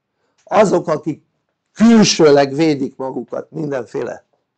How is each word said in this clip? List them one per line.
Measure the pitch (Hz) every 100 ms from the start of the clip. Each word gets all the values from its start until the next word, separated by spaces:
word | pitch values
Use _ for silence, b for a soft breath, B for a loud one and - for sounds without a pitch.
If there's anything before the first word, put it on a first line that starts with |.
| _ _ _ _
azok, | - 190 208 175 170
akik | 151 160 143 _ _ _ _ _
külsőleg | - 226 226 196 - 156 143 139
védik | 139 160 139 135 -
magukat | 131 131 117 127 -
mindenféle | 151 151 135 110 139 120 - _ _ _